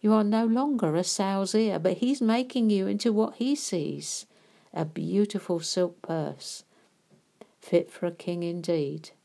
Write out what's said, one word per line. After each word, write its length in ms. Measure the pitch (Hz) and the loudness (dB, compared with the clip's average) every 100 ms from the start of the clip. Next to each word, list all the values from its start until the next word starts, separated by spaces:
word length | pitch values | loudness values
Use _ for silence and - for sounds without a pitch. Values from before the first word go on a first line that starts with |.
you 100 | 214 | 6
are 140 | 220 208 | 4 4
no 180 | 220 | 2
longer 540 | 226 226 285 262 170 160 | 2 2 2 0 2 0
a 80 | 180 | 0
sow's 500 | - 196 196 196 214 | -2 0 0 0 2
ear, 240 | 220 170 | 2 2
but 200 | 175 180 | 0 2
he's 220 | 240 269 | 0 2
making 480 | 226 226 254 254 226 | 2 2 0 2 2
you 180 | 202 190 | 4 2
into 260 | 202 233 | 0 2
what 220 | 214 220 - | 2 0 0
he 200 | 247 285 | -2 0
sees, 680 | - 180 147 143 151 - - _ _ _ _ | -2 -4 -4 -6 -8 -10 -12 _ _ _ _
a 100 | 165 | -6
beautiful 800 | 156 160 160 190 208 202 - 175 | -6 -4 -2 0 0 -2 -2 -4
silk 400 | 160 - 180 175 | -2 0 0 -2
purse, 640 | - 165 147 - - - - _ _ _ _ _ _ _ - _ | -6 -4 -4 -6 -12 -14 -18 _ _ _ _ _ _ _ -20 _
fit 280 | - 175 165 | 0 0 0
for 160 | - 175 | -6 -8
a 60 | |
king 320 | 170 - 175 | -6 -8 -4
indeed. 680 | 170 175 165 170 139 156 160 _ | -4 -6 -2 0 -2 -6 -14 _